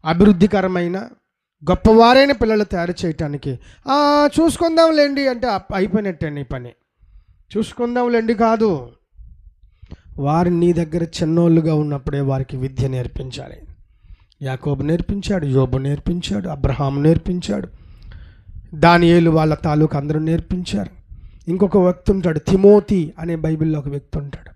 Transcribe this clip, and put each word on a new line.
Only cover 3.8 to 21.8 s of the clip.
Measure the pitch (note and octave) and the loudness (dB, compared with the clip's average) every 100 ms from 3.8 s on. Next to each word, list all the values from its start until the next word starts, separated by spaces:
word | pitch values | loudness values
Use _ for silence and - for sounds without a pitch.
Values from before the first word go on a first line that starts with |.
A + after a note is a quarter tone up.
| - | -4
"ఆ, | C#4+ D4 D4 D4 D4 | 0 2 2 2 2
చూసుకుందాంలేండి" | E4 - E4+ E4 E4 D#4 C#4+ C#4 C#4 | 0 0 0 2 2 4 2 2 -2
అంటే | B3 B3 | -2 -4
అప్-, | G3 - G3 | -4 -4 -4
అయిపోయినట్టే | G3+ A3 G3+ E3 D#3+ | -2 -2 -4 -6 -8
నీ | C#3+ | -8
పని. | C3+ C3+ A#2+ - _ _ _ - _ _ _ G3+ | -10 -12 -14 -20 _ _ _ -20 _ _ _ -6
చూసుకుందాంలేండి | A3+ - A#3+ A#3+ B3 A#3 A3+ | -6 -4 -4 -2 0 0 0
కాదు, | A3 A3+ A3+ A3 D#3 A#2+ _ _ - - - - _ _ _ - - _ - | 0 2 2 0 -2 -8 _ _ -20 -20 -20 -20 _ _ _ -20 -20 _ -8
వారు | C#3 D#3+ F3 | -2 0 0
నీ | E3+ F3 | 2 0
దగ్గర | E3+ D#3+ E3+ | 0 -2 -4
చిన్నోళ్ళుగా | E3 - E3 E3 E3+ E3 D#3+ D3+ | -6 -4 -2 2 4 4 2 0
ఉన్నప్పుడే | D3+ C#3+ B2+ C#3+ | -2 -4 -6 -4
వారికి | C#3 C3+ C3 C3 | -2 -4 -6 -8
విద్య | C3 C3 C3 | -8 -4 -4
నేర్పించాలి. | C3 B2 - C3 B2 B2+ - - - _ _ _ - _ _ | -4 -6 -10 -12 -12 -16 -18 -20 -20 _ _ _ -20 _ _
యాకోబు | C3+ C3 D3 C#3 | -10 -8 -6 -4
నేర్పించాడు, | C#3+ E3+ - G3+ - G3 D3 | -2 -2 -2 -6 -4 -4 0
యోబు | C3 C3 C3 | 0 0 -2
నేర్పించాడు, | C3+ C#3+ - F3 - G3+ F3+ | -4 -4 -4 -6 -4 -6 -6
అబ్రహాం | D3 C3+ B2 C#3 C#3 | -4 -2 -2 -4 0
నేర్పించాడు, | D3+ E3 - F3+ E3+ G3+ F#3 - - - - - - - - - - D#3 | 2 0 -2 -6 -4 -6 -8 -16 -20 -20 -20 -20 -20 -20 -20 -20 -16 0
దానియేలు | E3 F3 E3+ F3 E3 | 4 6 6 4 4
వాళ్ళ | D#3+ D#3 | 2 0
తాలూకు | D3+ E3+ D3+ D#3 C#3+ | -2 -2 0 0 0
అందరూ | D3 D#3 | -4 -4
నేర్పించారు. | D#3+ E3 - F3+ F3+ G3+ F#3+ - _ - - - - | -2 -4 -4 -8 -6 -6 -8 -14 _ -20 -20 -16 -6
ఇంకొక | F3+ G3 | 0 2
వ్యక్తి | G3+ | 4